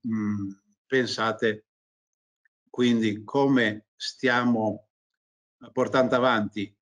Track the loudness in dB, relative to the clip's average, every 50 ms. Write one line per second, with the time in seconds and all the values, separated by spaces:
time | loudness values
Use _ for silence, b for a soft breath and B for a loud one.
0 | _ -4 -4 -2 -2 -2 -4 -4 -6 -8 -12 _ _ _ _ _ _ _ -2 0
1 | 0 -2 -4 -4 -2 -4 -2 -2 -2 -2 -2 -4 _ _ _ _ _ _ _ _
2 | _ _ _ _ _ _ _ _ _ _ _ _ _ _ -2 0 2 2 4 2
3 | 2 -2 -2 -4 -10 -4 0 2 2 4 4 4 2 2 -2 -6 _ _ _ _
4 | -12 -12 -12 _ 0 0 2 2 2 2 2 2 0 -2 -4 -6 -12 _ _ _
5 | _ _ _ _ _ _ _ _ _ _ _ _ -20 -10 _ -2 -2 0 2 2
6 | 2 2 2 2 2 2 2 2 0 -2 _ -6 -8 -8 _ _